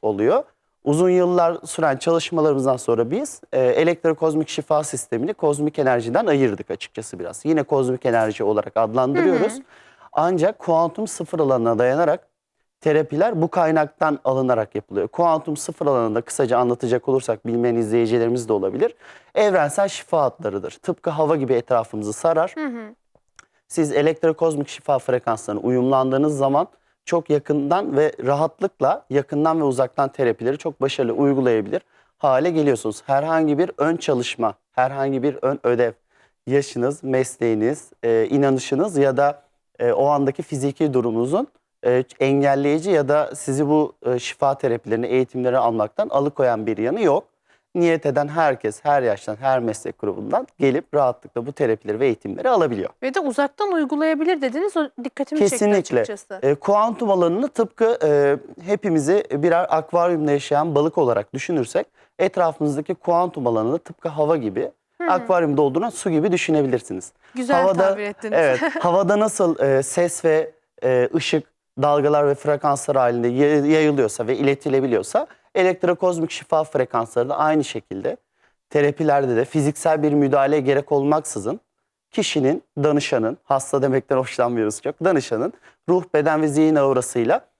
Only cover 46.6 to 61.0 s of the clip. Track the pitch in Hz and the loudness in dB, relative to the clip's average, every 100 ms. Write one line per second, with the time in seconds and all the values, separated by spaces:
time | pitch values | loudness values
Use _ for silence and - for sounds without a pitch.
46.6 | 110 104 120 208 180 160 - _ _ _ | -4 -2 -2 0 2 0 -2 _ _ _
47.6 | _ 175 170 165 147 139 147 165 151 127 | _ 0 2 2 0 -2 -2 0 0 0
48.6 | 107 - 151 143 120 98 - 107 135 131 | -4 -4 0 2 2 -2 -6 -4 -2 0
49.6 | 117 107 - - 104 92 113 220 262 - | -2 -6 -8 -6 -6 -6 -4 -4 -4 -2
50.6 | 139 143 - 147 127 - - 123 127 - | 0 0 -2 0 0 -2 -10 -10 -8 -2
51.6 | 123 110 104 110 135 110 101 - 254 220 | 0 -2 -4 0 0 0 -6 -4 0 2
52.6 | 151 104 - - 262 381 285 262 285 - | 2 -2 -6 -6 -6 -4 -4 -2 -4 -2
53.6 | 403 339 269 294 320 302 330 330 262 277 | -4 -2 -2 -2 0 0 -2 -2 -2 -4
54.6 | 392 330 285 - 247 - 269 302 302 254 | -4 -2 -4 -6 -10 -8 -4 0 0 2
55.6 | 208 196 - 120 110 101 - 190 135 147 | 2 0 0 -2 -2 -6 -12 -2 0 0
56.6 | - 208 226 - 220 190 170 196 285 - | 2 2 2 -2 0 2 2 0 -4 -2
57.6 | 220 - 226 240 156 143 143 147 - - | -4 0 0 2 2 4 4 0 -4 -12
58.6 | 175 208 202 160 139 202 - 151 165 139 | -4 -2 0 0 2 0 0 0 2 2
59.6 | - 156 160 175 175 165 151 143 - 143 | 2 0 0 0 2 0 0 0 0 -2
60.6 | 160 143 156 175 | 2 2 2 2